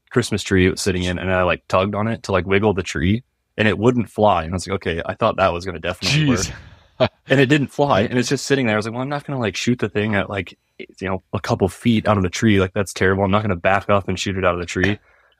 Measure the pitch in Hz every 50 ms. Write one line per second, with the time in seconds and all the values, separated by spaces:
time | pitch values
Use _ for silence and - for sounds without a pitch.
0 | _ - - 123 117 - 104 98 - - 98 92 90 92 - - - 101 90 90
1 | 90 90 87 - 87 92 92 92 92 87 80 78 _ - - 92 95 104 101 101
2 | 107 113 117 - - - 98 - 90 95 95 98 107 110 92 95 87 - - 67
3 | 76 92 107 120 - _ _ _ _ _ - - 107 110 95 - 104 127 123 123
4 | 101 - - 110 107 104 95 85 80 80 95 87 - 95 95 92 - 101 80 82
5 | - 92 98 - 117 107 - - 95 92 85 87 92 98 87 80 78 87 90 -
6 | 95 - 135 156 156 143 120 92 92 - - - - - - - _ _ _ -
7 | 127 - _ _ _ - 143 135 135 120 147 147 131 - - - 143 143 120 95
8 | 113 - 123 123 120 - 143 127 - - 139 135 127 113 107 107 104 117 110 123
9 | 131 139 147 143 - - 143 131 117 101 92 - - 120 123 - 127 101 - 104
10 | 104 110 107 98 92 98 104 98 87 - - _ _ _ _ - - - - -
11 | 95 95 95 92 - _ - - - - 117 - 104 92 - - - 120 113 107
12 | - - 107 101 92 87 - - 117 113 101 95 92 92 - 107 - - - -
13 | 95 92 98 95 101 95 98 107 110 104 92 82 - 92 95 98 - - 104 101
14 | 95 - 92 87 - 101 92 95 92 90 87 87 87 - - 95 92 98 104 -
15 | _ _ _ _ _ _ _